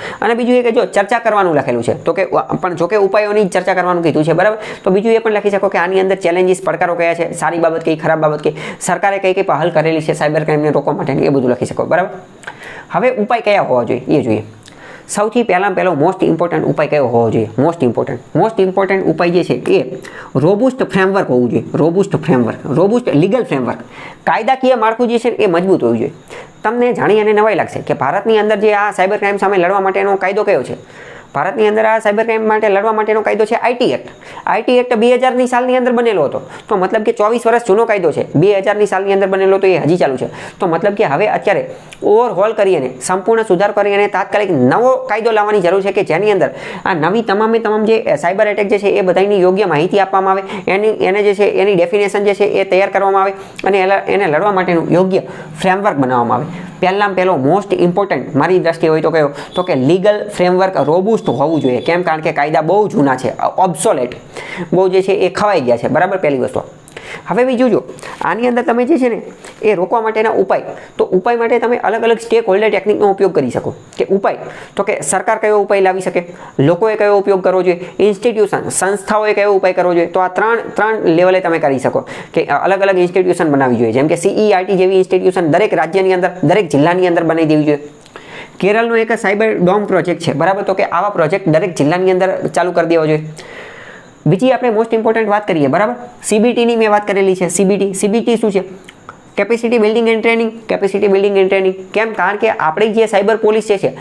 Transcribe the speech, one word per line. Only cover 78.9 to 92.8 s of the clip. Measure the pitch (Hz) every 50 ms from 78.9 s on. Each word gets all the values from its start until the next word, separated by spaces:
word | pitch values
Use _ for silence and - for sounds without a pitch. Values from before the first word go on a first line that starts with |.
| 202 196 - - 214 214 214 214 208
કયો | 202 202 208 202
ઉપાય | 190 196 185 180
કરવો | 180 175 180 175
જોઈએ. | 170 165
તો | 170 - 185
આ | 185 180
ત્રણ, | 180 - - 453 466 - - - -
ત્રણ | - 208 220 - - -
લેવલે | 180 165 165 180 185 185 185
તમે | 180 170 165 160
કરી | 151 143 131 127
શકો | 139 139 - - - - - - - - -
કે | 165 143
અલગ | 139 143 143 - 175 196 190
અલગ | 196 196 190 180
ઇન્સ્ટિટ્યુશન | 180 175 175 196 185 180 180 - 175 156
બનાવવી | 143 135 135 127 123
જોઈએ. | 113 120 113 110
જેમ | 127 143
કે | 160 170
સી | 160 - 196
ઈ | - 202 214 208 196
આઈ | 180 185
ટી | 202 202
જેવી | 180 185 185 196
ઇન્સ્ટિટ્યુશન | 185 185 - 190 185 190 185 175 190 175
દરેક | 151 151 175 214 208 196
રાજ્યની | 165 160 165 170 190 190 185 185
અંદર, | 180 180 175 175 - 156
દરેક | 147 185 214 196 156
જિલ્લાની | 151 139 147 165 175 185 185
અંદર | 180 170 175 170
બનાવી | 160 160 165 165
દેવી | 151 156 151 147
જોઈએ. | 151 147 143 - - - - - - - - - - - - - - - -
કેરળનો | - 190 208 226 233 233 233
એક | 226 226 226 233
સાયબર | 214 - 190 202 202 220 220 208
ડોમ | 170 175 180 196 214 208
પ્રોજેક્ટ | 190 190 175 156 175 170 170 -
છે, | 151 120
બરાબર? | 139 160 180 196 202 196
તો | 196 185
કે | 196 190
આવા | - - 170 190 208
પ્રોજેક્ટ | 208 - 160 151 185 196 190 170
દરેક | 151 160 196 190 165
જિલ્લાની | - 143 147 170 180 185 185
અંદર | 185 185 185 190 - - - - -
ચાલુ | 180 170 180 170
કરી | 175